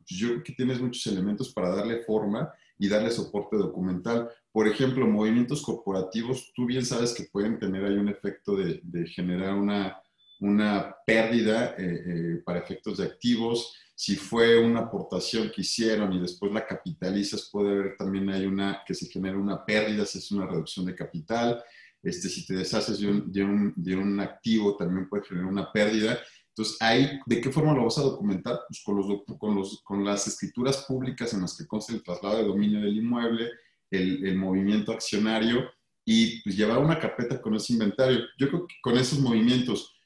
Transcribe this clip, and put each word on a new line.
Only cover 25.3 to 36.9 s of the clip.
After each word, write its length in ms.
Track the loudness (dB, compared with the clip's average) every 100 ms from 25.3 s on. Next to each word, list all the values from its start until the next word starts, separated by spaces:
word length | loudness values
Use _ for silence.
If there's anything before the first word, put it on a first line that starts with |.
| -4 -2
una 220 | -2 -2
pérdida. 480 | 2 2 2 0 -2 -6 -20 _
Entonces, 280 | -8 -6 0
ahí, 380 | 2 4 4 0 -2
¿de 160 | 0
qué 80 | 2
forma 240 | 2 4
lo 120 | 4 4
vas 120 | 2
a 60 |
documentar? 560 | 0 0 0 -2 -2 -6 -6
Pues 160 | -10 -2
con 120 | 0
los 100 | 0
docu-, 320 | -2 -6 -6
con 160 | -2 0
los, 260 | -2 -8
con 220 | -6 -2 0
las 220 | 0 -2
escrituras 580 | -4 -6 -2 0 -2 -2
públicas 460 | -4 -4 -6 -4
en 80 | -4
las 160 | -4 -6
que 80 | -8
consta 280 | -8 -6
el 100 | -8
traslado 340 | -8 -8 -2 0
de 60 |
dominio 360 | 2 2 2 2
del 160 | 0 0
inmueble, 540 | 0 0 0 -2 -4 -8 _ _ _
el, 340 | -2 0 0
el 120 | 0 0
movimiento 560 | 0 2 2 2 0
accionario 800 | -4 -2 0 2 2 2 2 -2 -8 _ _ 2
y, 360 | 4 4 0
pues, 140 | -4 0
llevar 220 | 2 4
una 220 | 4